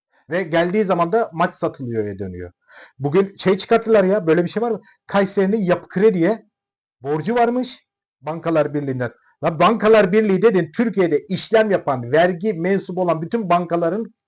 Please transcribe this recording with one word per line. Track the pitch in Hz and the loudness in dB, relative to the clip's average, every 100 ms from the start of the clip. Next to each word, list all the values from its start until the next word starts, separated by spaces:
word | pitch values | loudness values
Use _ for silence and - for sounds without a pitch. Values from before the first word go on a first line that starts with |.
| _ _ - | _ _ -8
Ve | 170 | -6
geldiği | 156 165 175 208 | -2 0 0 0
zaman | 196 170 170 | 0 0 0
da | 220 226 | 0 -2
maç | 165 185 | -2 -4
satılıyor | - 165 165 123 113 104 | -2 -6 -6 -6 -4 -4
ve | 98 | -6
dönüyor. | 98 90 87 - _ - - _ | -10 -10 -14 -18 _ -20 -20 _
Bugün | 139 175 196 - | 0 0 0 -2
şey | 185 190 | -2 -2
çıkarttılar | - 226 226 220 | 0 0 4 2
ya, | 185 208 165 | 4 0 2
böyle | 160 | 0
bir | 175 | 0
şey | 208 | -4
var | 240 | -4
mı? | 214 - _ - | -6 -10 _ -4
Kayseri'nin | 202 196 202 190 220 | -2 0 0 0 0
Yapı | 180 175 - | 0 -2 -2
Kredi'ye | 185 220 185 170 220 - _ _ _ _ _ | 2 2 4 0 0 -8 _ _ _ _ _
borcu | 135 156 147 | -6 -4 -2
varmış | 240 233 247 254 - _ _ _ _ | 0 2 0 -6 -12 _ _ _ _
Bankalar | 139 165 165 160 147 | -10 -6 -2 0 0
Birliği'nden. | 147 139 127 120 - _ _ | -2 -4 -4 -6 -8 _ _
Lan | 156 156 | -4 2
Bankalar | 180 226 214 220 190 | 2 4 4 4 6
Birliği | 208 214 190 | 2 2 2
dedin, | 220 190 165 - | 4 2 0 -2
Türkiye'de | 240 190 175 147 - | -2 0 0 0 -2
işlem | 185 - 220 220 | -6 0 0 2
yapan, | 175 151 127 120 | 0 -2 -4 0
vergi | 147 180 185 214 | 2 2 0 -4
mensubu | 170 175 196 190 180 | -4 -2 -2 -4 -4
olan | 180 156 | -2 -2
bütün | 170 233 190 | -4 -6 0
bankaların | 175 170 170 170 202 220 - | 0 0 -2 -2 -4 -8 -14